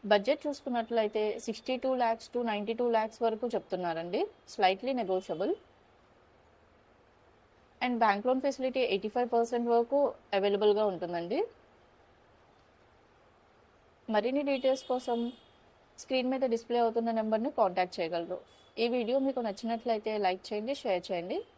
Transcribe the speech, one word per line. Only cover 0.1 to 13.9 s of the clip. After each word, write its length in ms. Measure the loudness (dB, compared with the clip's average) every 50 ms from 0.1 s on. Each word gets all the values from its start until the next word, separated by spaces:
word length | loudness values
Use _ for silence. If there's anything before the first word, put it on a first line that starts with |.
| 2 2 4 2 -2 0 -2
చూసుకున్నట్లయితే 760 | -6 -6 -6 -6 -4 -2 -2 -2 0 0 0 0 0 0 -2 -2 -2 -2 -4 -6 -8
సిక్స్టీ 280 | -8 -8 -6 -6 -6 -4 -2
టూ 80 | -2 0 0 0
ల్యాక్స్ 260 | 0 0 -2 -6 -6 -6
to 100 | -4 -2 -2
నైంటీ 240 | -2 -2 -2 -4 -2 -2
టూ 60 | 0 2 2 2
ల్యాక్స్ 220 | 0 0 -4 -2 0
వరకు 220 | 0 0 0 -4 -4 -4
చెప్తున్నారండి. 680 | -4 -4 -4 -6 -4 -4 -4 -4 -4 -6 -4 -2 -2 -2 -2 -6 -16 _ -20 -4
Slightly 400 | 2 4 4 4 2 -2 -4 -2 -2
negotiable. 520 | 0 0 0 -2 0 -4 -4 -2 0 -2 -2 -4 -6 _ _ _ _ _ _ _ _ _ _ _ _ _ _ _ _ _ _ _ _ _ _ _ _ _ _ _ _ _ _ _ _ -20 _ _ _ _ _ _ _ _ _ _
And 140 | -2 -2 0 2 4
బ్యాంక్ 200 | 4 4 4 2 2
లోన్ 120 | 0 2 2 -2
ఫెసిలిటీ 360 | -2 0 -2 -2 0 0 0 2 0
ఎయిటీ 180 | 0 -2 -2 -2 0
ఫైవ్ 120 | -2 2 2 2
పర్సెంట్ 320 | 2 2 0 -2 2 4 4
వరకు 240 | 4 4 4 2 2 2 2 0 -4 -10 -4 -2 0
అవైలబుల్‌గా 460 | 2 2 2 4 4 4 4 4 4 2 0
ఉంటుందండి. 480 | -2 -6 -4 -4 -4 -4 -2 -2 -2 -2 -2 -6 -16 -20 -20 _ -20 -20 -20 _ _ -20 _ -20 _ _ _ _ _ -20 _ _ _ _ _ _ _ _ _ _ _ _ _ _ _ _ _ _ _ _ _ _ _ _ _ _ _ _ _